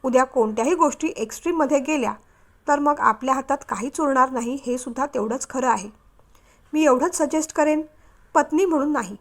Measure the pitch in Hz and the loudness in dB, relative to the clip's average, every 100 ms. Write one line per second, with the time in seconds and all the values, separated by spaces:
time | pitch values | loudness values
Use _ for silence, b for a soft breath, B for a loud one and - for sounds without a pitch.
0 | 262 247 262 254 220 214 240 339 302 - | -2 -2 -2 -2 -2 0 -2 2 0 0
1 | 320 - 220 - 339 339 277 277 262 302 | -6 -6 -10 -6 -6 -2 0 0 0 -2
2 | 214 208 b b b b - 285 294 294 | -4 -6 b b b b -2 2 2 2
3 | - - 254 262 269 277 - 190 247 - | 2 2 0 -2 0 -4 -4 -6 -6 -2
4 | 294 262 262 254 226 269 247 247 254 240 | 2 4 2 0 -6 -6 -4 -6 -6 -6
5 | 285 247 214 254 - 262 254 220 208 - | -4 -4 -4 -4 -6 -2 0 -2 -4 -18
6 | _ _ _ b b b _ 302 311 254 | _ _ _ b b b _ 2 4 4
7 | 320 349 302 311 311 - 302 302 311 b | 2 0 0 0 -2 0 2 2 -2 b
8 | b b b - 285 311 370 311 285 294 | b b b 0 2 2 2 2 0 -2
9 | 185 202 | -4 -12